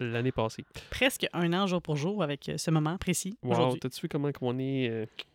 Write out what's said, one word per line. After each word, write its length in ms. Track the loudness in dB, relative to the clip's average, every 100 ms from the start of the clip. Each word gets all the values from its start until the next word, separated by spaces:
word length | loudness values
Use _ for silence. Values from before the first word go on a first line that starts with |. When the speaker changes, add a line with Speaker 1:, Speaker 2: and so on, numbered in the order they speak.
Speaker 1:
l'année 320 | -2 0 0
passée. 320 | 2 -2 -2 -12 -14 -10
Speaker 2:
Presque 380 | 0 0 2 -2
un 180 | 0 2
an 140 | 2 2
jour 160 | 0
pour 140 | 0 -2
jour 260 | 0 0
avec, 260 | 0 -2 -4
euh, 80 | -4
ce 140 | 2
moment 260 | 4 4 0
précis, 400 | 0 -2 -2 -6
Speaker 1:
Wow, 80 | 0
Speaker 2:
aujourd'hui. 280 | 4 4 2
Speaker 1:
t'as-tu 200 | -4 -6
vu 80 | -4
comment 240 | -2 -2
qu'on 260 | -2 -2 0
est, 300 | 0 0 0
euh... 160 | -2 -6 -8 -14